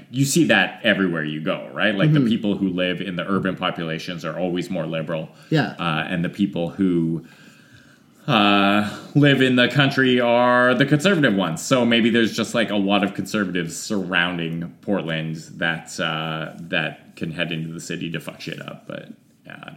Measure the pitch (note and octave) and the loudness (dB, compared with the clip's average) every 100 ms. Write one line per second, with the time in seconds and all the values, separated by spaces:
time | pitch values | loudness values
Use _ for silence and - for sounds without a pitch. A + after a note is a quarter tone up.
0 | - B2 C#3 F3 B2 G#2+ F2+ - A2+ F#2+ | -8 -2 0 4 4 4 2 0 0 2
1 | F#2+ E2 D2+ D2+ D#2+ E2+ - C#2 G2+ G2+ | 2 0 -4 -4 -4 -4 -6 -2 -2 2
2 | D3+ D3+ A#2+ A2+ G#2 F#2 G2 F2 F2+ F2 | 4 4 4 2 0 0 0 0 -2 -2
3 | F#2+ F2 E2+ G2 F#2 E2+ F#2 F2 E2 D#2+ | -4 -6 -2 0 0 -2 -4 -4 -6 -6
4 | - F2 D#2+ D#2+ F2+ F2 E2+ F#2 D#2+ E2 | -8 -8 -6 -4 -2 -2 -4 -4 -4 -4
5 | D#2 E2 D#2 - - D#3 G2+ - F2 D#2 | -4 -6 -6 -12 -2 0 0 -2 -2 -2
6 | D#2+ F2+ E2+ - G2+ E2+ E2+ - F#2+ E2+ | -2 -2 -2 0 -2 0 -4 0 2 2
7 | E2 E2 - - - - - - - - | 0 -2 -8 -20 -20 -20 -20 -20 -20 -20
8 | _ _ - A2+ G#2 G2+ G2 G#2 G#2 - | _ _ 0 4 6 6 4 2 0 -6
9 | - D3 C#3+ C3+ C3 B2+ B2 C#3+ C#3 C#3 | -2 4 6 6 4 4 4 4 2 4
10 | C3 B2 A#2+ A#2+ B2 B2 B2 B2 C#3 D3 | 2 4 4 4 4 4 4 4 4 4
11 | F#3 F#3 C3+ G2 F2 D#2+ - C3 A#2 A#2 | 4 4 2 2 0 -2 0 2 4 4
12 | A#2 A#2 A2 - G#2+ A#2+ G#2 G#2 G2 G2+ | 4 4 2 0 -4 -2 0 0 2 2
13 | F#2+ - F#2+ A2 F#2+ F2 D#2+ - - G#2 | 0 -4 -6 -2 -2 -2 -4 -8 -6 -4
14 | F2+ F2+ F2 F2 E2 E2 E2+ - - G2 | -2 0 0 -2 -4 -6 -8 -10 -4 -4
15 | D#2+ D#2+ D#2+ D#2+ - - E2+ E2 - - | -2 -4 -4 -8 -12 -6 -4 -4 -8 -6
16 | E2 D#2+ D#2+ D#2+ D#2+ - E2 F2 D2+ D2 | -4 -4 -4 -6 -8 -12 -6 -4 -4 -8
17 | - - E2+ D#2+ E2+ E2 D#2+ E2 - E2+ | -18 -10 -8 -4 -4 -4 -6 -8 -8 -8
18 | E2+ E2 - - - - - - - G1+ | -6 -8 -10 -14 -12 -12 -12 -16 -14 -14
19 | G1+ - _ _ - G1+ - | -14 -20 _ _ -20 -18 -18